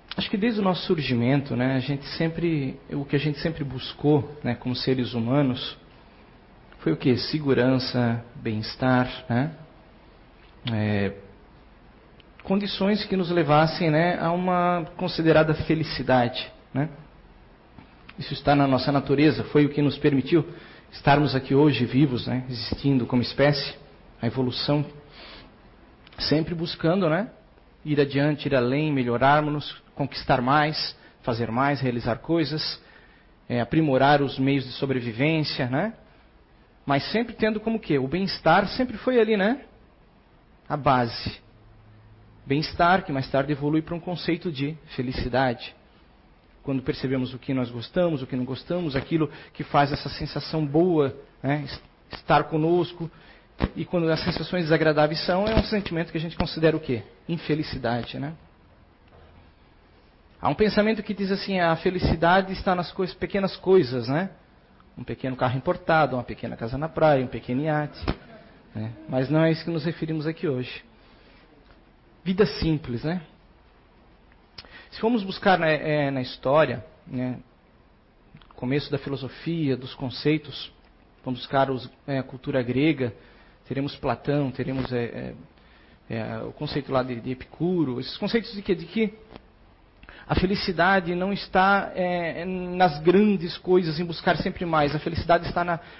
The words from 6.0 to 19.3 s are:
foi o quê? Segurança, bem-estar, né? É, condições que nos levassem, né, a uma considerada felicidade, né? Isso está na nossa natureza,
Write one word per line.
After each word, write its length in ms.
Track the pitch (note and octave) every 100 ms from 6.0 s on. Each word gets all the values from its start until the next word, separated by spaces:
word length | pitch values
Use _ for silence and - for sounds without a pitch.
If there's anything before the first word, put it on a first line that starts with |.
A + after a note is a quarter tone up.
| - - - - - - - -
foi 140 | D#3+
o 40 | D#3
quê? 200 | C#3+ A#2
Segurança, 1080 | - D#3 C#3+ B2 B2+ C3 - B2+ A#2+ A#2 - -
bem-estar, 880 | A#2 G#2+ A2 - B2+ B2+ B2 - -
né? 260 | A#2+ D3+ D#3 - - - - - - - - - - A#2+
É, 420 | A2 G#2+ G#2 G2 - - - - - - - - - - - - -
condições 600 | - G3 G3+ - G3 G#3
que 140 | - F#3+
nos 120 | E3+
levassem, 640 | F3 D3 D3+ D#3+ - E3
né, 260 | D3+ E3+ -
a 140 | E3
uma 580 | F3 F#3 F3+ F3 F3 D#3+ -
considerada 580 | F3+ - E3 D#3 D#3
felicidade, 960 | D3+ - D#3+ D3+ - B2+ B2+ A#2+ - - - -
né? 160 | C3 D#3 - - - - - - - - - - - - -
Isso 160 | -
está 220 | C#3 - C#3+
na 120 | C#3
nossa 240 | B2+ -
natureza, 520 | C#3 C3+ C#3 D#3